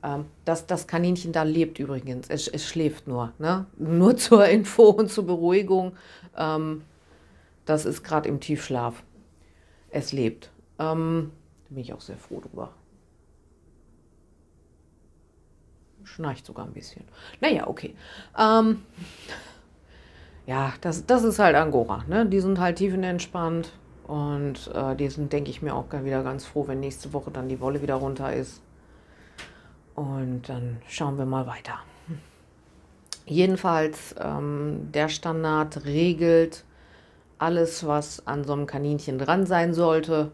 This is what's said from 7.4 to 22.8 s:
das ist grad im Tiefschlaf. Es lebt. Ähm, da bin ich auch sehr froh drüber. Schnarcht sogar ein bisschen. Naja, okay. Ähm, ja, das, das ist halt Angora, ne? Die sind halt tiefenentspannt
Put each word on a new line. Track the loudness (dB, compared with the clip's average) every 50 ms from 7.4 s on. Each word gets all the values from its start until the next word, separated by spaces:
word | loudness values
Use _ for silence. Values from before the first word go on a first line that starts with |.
| _ _ _ _ _
das | 0 0 0 0
ist | -2 -6 -6 -6
grad | -2 -2 0 0
im | 0 -4 -4
Tiefschlaf. | -4 -4 -4 -4 -4 -4 -4 -4 -4 -4 -6 -10 -20 _ _ -20 -20 _ _ _ -20 _ _ _ _ _ _ _ _ _
Es | -8 -6 -6 -4 -4
lebt. | -2 -2 -2 -2 -4 -18 -20 _ _ _ _ _ -6
Ähm, | -4 -2 -2 -2 0 0 0 -2 -2 -4 -12 -20 _ _ _ _ _
da | _ -14
bin | -14 -12
ich | -12 -14
auch | -16 -14
sehr | -16 -18 -18
froh | -16 -14 -14 -14 -14
drüber. | -14 -14 -14 -14 -14 -14 _ _ _ _ _ _ _ _ _ _ _ _ _ _ _ _ _ _ _ _ _ _ _ _ _ _ _ _ _ _ _ _ _ _ _ _ _ _ _ _ _ _ _ _ _ _ _ _ _ _ _ _ _ _ _ _ _ _ _ _ _ _ _ _ _ -20
Schnarcht | -20 -12 -8 -8 -8 -8 -8 -12
sogar | -18 -16 -16 -14
ein | -14 -16
bisschen. | -16 -18 -18 -20 -20 -20 -20 -20 -20 -20 -20 -12 -4
Naja, | 0 0 0 0 -2
okay. | -6 -8 -8 -10 -14 -14 -16 -20 -20 -20 -20 -20 -14 0 2
Ähm, | 4 6 6 6 6 4 2 0 -4 -18 -18 -18 -16 -16 -16 -20 -16 -16 -16 -16 -16 -20 -20 -20 -20 _ _ _ _ _ -20 -20 -20 -20 -20 -20 -20 -20 -20 -20 -10
ja, | -6 -4 -2 -2 -2 -4 -6 -6
das, | -6 -6 -6 2
das | 2 4 4 4
ist | 2 4 6
halt | 6 8 8
Angora, | 8 4 4 4 2 2 2 -2 -6 -4
ne? | -2 0 2 2
Die | 2 2 2
sind | 2 2 0 2
halt | 2 0 0
tiefenentspannt | 0